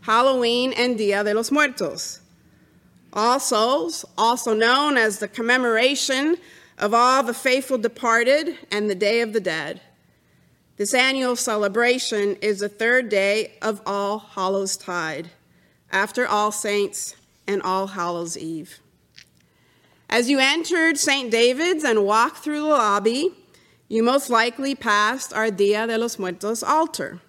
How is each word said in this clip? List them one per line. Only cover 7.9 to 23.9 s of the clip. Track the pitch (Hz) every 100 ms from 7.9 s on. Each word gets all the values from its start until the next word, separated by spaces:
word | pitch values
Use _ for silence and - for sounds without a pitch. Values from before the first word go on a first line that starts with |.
| - 240 226 233 285 320 285 -
and | 208 214
the | 190
Day | 202 233
of | 233
the | 214
Dead. | 185 160 147 175 _ _ _ _ _ _ _ _ _ -
This | 202
annual | 254 262 269 254 247
celebration | - 214 202 202 240 254 - 220 202 196
is | 208 196
the | 202
third | 202 226 254 240
day | 202 196 214 214 -
of | 214 202 -
All | 202 202 214
Hallows | - - 190 196 190 -
Tide, | - 175 160 147 170 _ _ _ _ _ _
after | 190 208 - 247
All | 208 208
Saints | 208 214 208 202 - - - _ _ -
and | 196
All | 185 190 196
Hallows | 196 175 175 170 165
Eve. | 160 165 160 - _ _ _ - - _ _ _ _ _ _ _ _
As | 226 240
you | 277
entered | 269 311 320 330 320 320
Saint | - 277 247
David's | 226 240 254 339 277
and | 277 220 196
walked | 220 254 -
through | 302 294
the | 302
lobby, | 294 214 202 202 247 349 - _ _ _ _
you | _